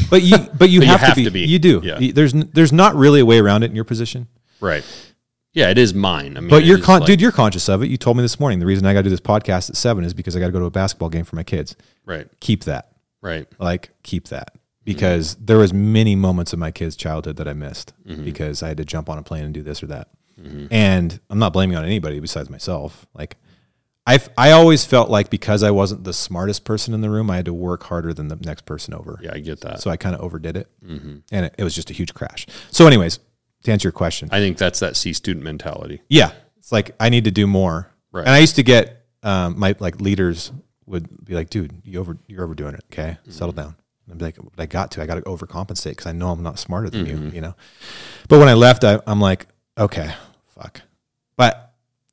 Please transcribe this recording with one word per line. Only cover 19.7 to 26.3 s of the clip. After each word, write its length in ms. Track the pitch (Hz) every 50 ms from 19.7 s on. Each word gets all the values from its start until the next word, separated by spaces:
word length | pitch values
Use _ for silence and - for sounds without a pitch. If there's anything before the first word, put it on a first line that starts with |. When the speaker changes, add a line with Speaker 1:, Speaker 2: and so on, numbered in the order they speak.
| 73 -
Speaker 1:
or 40 | - 73
that. 200 | 73 64 - _ _ _ _ _ _ -
Speaker 2:
Mm-hmm. 260 | 85 71 73 73 71 71
Speaker 1:
And 500 | 113 110 107 98 95 92 85 82 80 - _ _
I'm 100 | 104 107
not 140 | 113 92
blaming 240 | 80 92 95 92 90
on 80 | 80 78
anybody 340 | 87 104 104 78 78 73 73
besides 300 | 76 - - 82 69 65
myself. 580 | 67 69 - - 90 76 73 85 - _ _ _
Like, 240 | _ - 76 - - _ _ _ _ _ _ _ _ _ _ _ _ _ _
I 80 | 120 127
f-, 160 | 139 - - _ -
I 140 | 127 147
always 320 | 156 160 165 165 156 139 -
felt 240 | - 135 123 117 -
like 180 | 104 104 101 -
because 340 | - 98 - - 104 101
I 80 | 107 104
wasn't 320 | 101 98 98 95 107 - 90
the 100 | 95 87
smartest 500 | - - -